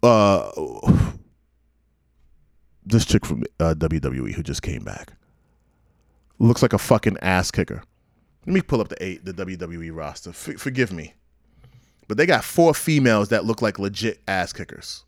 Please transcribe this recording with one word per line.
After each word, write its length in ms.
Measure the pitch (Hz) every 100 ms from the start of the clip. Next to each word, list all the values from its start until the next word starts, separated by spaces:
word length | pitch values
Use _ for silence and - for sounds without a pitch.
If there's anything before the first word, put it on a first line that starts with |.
Uh, 480 | 123 113 101 98 52 - 73 53 - - - - - _ _ _ _ _ _ _ _ _ _ _ _ _ _ _ 98
this 180 | 113
chick 220 | - 117 -
from, 180 | 71 58 _
uh, 140 | 82
W 260 | 80 80 80
W 280 | 67 64 58
E 40 |
who 100 | -
just 200 | 71 69
came 220 | - 64
back 280 | 50 50 - - _ _ _ _ _ _ _ _ _ _ _ _
looks 220 | 117 117
like 100 | 123
a 60 | 101
fucking 400 | - 110 - 98
ass 300 | 92 92 -
kicker. 320 | - - - - _ _ _ _ _ -
Let 80 |
me 80 | 185
pull 180 | - 127
up 80 | 98
the 160 | -
eight, 220 | 95 90 87
the 80 |
W 240 | 90 92 92
W 240 | 85 85
E 60 | 82
roster. 400 | 80 76 - -
F-, 280 | - - 120
forgive 340 | 139 127 120
me, 220 | 87 78 _ _ _ _ _ - _ _ _ _
but 100 | 214
they 80 | 170
got 180 | 143
four 300 | - - 170
females 560 | 147 - 151 127 107 101
that 160 | 110 95
look 160 | 113
like 160 | 110 101
legit 440 | 98 98 113 - -
ass 260 | 95 87
kickers. 500 | - 95 - - -